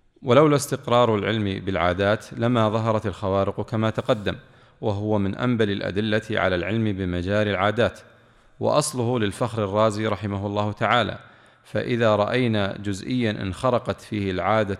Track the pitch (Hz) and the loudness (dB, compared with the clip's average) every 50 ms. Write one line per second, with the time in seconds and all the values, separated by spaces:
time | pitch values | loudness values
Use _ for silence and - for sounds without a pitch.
0 | _ _ _ _ - 131 120 131 156 156 147 139 - - - 123 - - 120 120 | _ _ _ _ 0 4 6 6 8 6 4 2 0 -2 -6 -8 -2 2 4 4
1 | 123 113 110 104 98 98 110 110 104 101 95 104 - 95 95 87 82 87 90 92 | 4 4 4 2 0 0 0 0 0 -2 -2 -4 -4 -4 -2 0 2 2 2 2
2 | 98 101 107 113 - - - 123 117 120 123 117 110 107 104 113 110 117 110 110 | 2 2 2 0 -2 -12 -6 -2 0 0 2 2 2 2 2 0 0 0 0 0
3 | - 104 87 - - 95 95 98 98 95 98 - 104 - - 110 110 110 107 - | -2 -4 -6 -4 -4 -2 0 0 0 0 -2 -6 -6 -4 -2 0 0 0 -2 -2
4 | - - 135 110 101 104 - - - - - - - _ _ _ - 113 101 98 | 0 0 -2 0 0 -4 -4 -6 -10 -20 -20 -20 -20 _ _ _ -4 -4 -2 -2
5 | 104 107 107 104 98 98 101 - - 123 123 110 110 101 101 98 92 95 90 98 | -2 0 0 2 2 0 -2 -2 -2 0 2 2 2 0 0 -2 -4 -4 -2 -2
6 | 110 110 104 110 - - 110 98 90 95 92 87 85 92 107 113 110 107 101 92 | -2 0 0 -2 -2 -2 -2 0 2 2 2 0 0 -2 -2 0 0 0 -2 -2
7 | 95 90 87 87 87 92 101 104 107 104 101 90 95 104 104 110 113 92 - - | -2 -2 -2 -2 -2 0 0 0 2 0 0 2 2 0 2 2 0 0 0 -6
8 | - - - - _ _ _ _ _ _ _ _ 113 113 113 143 147 - - 127 | -20 -20 -20 -20 _ _ _ _ _ _ _ _ 0 2 2 2 0 0 -2 -2
9 | 120 117 127 123 107 101 95 - 127 113 113 113 107 95 98 104 110 113 101 104 | -2 0 0 0 0 -2 -2 -2 -4 -4 -2 -4 -4 -2 2 2 2 2 2 0
10 | 110 110 104 98 104 104 101 98 98 104 101 104 104 107 101 - 117 101 113 120 | -2 -2 -2 -2 -4 -4 -4 -4 -4 -4 -2 -2 -2 -2 -2 -2 0 2 2 2
11 | 110 95 92 - - - - - - - _ _ _ - - 107 107 113 123 117 | 2 0 -4 -10 -14 -20 -20 -20 -20 -20 _ _ _ -6 -4 -4 -2 -2 0 2
12 | 120 110 107 101 104 104 117 127 131 120 110 107 101 95 - - 101 104 101 92 | 2 2 4 4 2 0 0 0 0 2 0 0 -2 -2 -4 -6 -6 -6 -6 -6
13 | - - 131 127 120 110 104 - - 98 90 - - 131 120 117 - - 98 - | -6 -4 -2 0 0 0 -2 -2 -4 -6 -6 -2 0 0 0 0 0 -2 -6 -6
14 | - - - 104 101 95 92 90 87 95 107 110 110 98 98 - | -6 -8 -6 -4 -2 -2 -2 -2 0 2 2 2 2 0 -2 -6